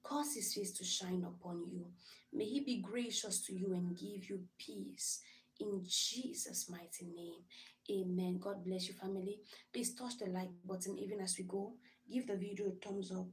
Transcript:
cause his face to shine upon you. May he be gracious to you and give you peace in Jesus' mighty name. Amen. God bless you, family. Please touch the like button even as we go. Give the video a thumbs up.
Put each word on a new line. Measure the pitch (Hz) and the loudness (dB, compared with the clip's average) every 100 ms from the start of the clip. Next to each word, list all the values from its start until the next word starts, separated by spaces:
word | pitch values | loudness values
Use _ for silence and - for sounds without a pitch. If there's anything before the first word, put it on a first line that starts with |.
cause | - 294 294 | 2 2 2
his | 226 190 | 2 2
face | 208 190 | 2 0
to | - | 0
shine | 180 - 185 180 | 0 0 4 2
upon | 175 - 180 170 175 | 2 -4 -4 -2 -2
you. | 180 - - - - - | -4 -6 -12 -18 -20 -4
May | - | 0
he | 214 277 | 2 2
be | 269 226 | 2 0
gracious | 190 240 240 - 214 - - | 2 0 2 0 2 0 0
to | |
you | 190 190 | 0 2
and | 180 175 175 | 4 2 0
give | 202 202 185 | -2 -6 -4
you | 196 180 - | -4 -4 -10
peace | - 208 190 - - - - - _ - | -8 -6 -6 -2 0 -2 -4 -20 _ -4
in | 208 196 180 | 0 0 4
Jesus' | - - 240 254 - - 180 - | 4 4 2 -2 -2 -2 -2 -2
mighty | 175 170 - 175 | -6 -6 -8 -6
name. | 175 170 170 - - - - - | -6 -8 -10 -14 -16 -16 -14 0
Amen. | 202 185 180 180 180 | 2 6 6 4 4
God | 196 196 | 0 -2
bless | 180 185 180 | 0 0 0
you, | |
family. | - 190 190 185 208 - - - | -2 -2 0 0 -4 -10 -18 -6
Please | 247 240 | 0 0
touch | - 247 - | 0 -6 -2
the | 190 | 0
like | 180 185 175 | 0 0 -6
button | 185 185 190 190 | -4 -2 -2 -2
even | 202 208 | -2 0
as | 190 190 | 0 0
we | |
go. | 180 190 208 247 - - - | 0 0 -2 -6 -18 -20 -2
Give | 247 240 | 0 2
the | 196 | 0
video | 202 196 202 | 0 2 0
a | |
thumbs | 180 208 196 180 | 0 -2 -2 0
up. | 185 185 | -2 -4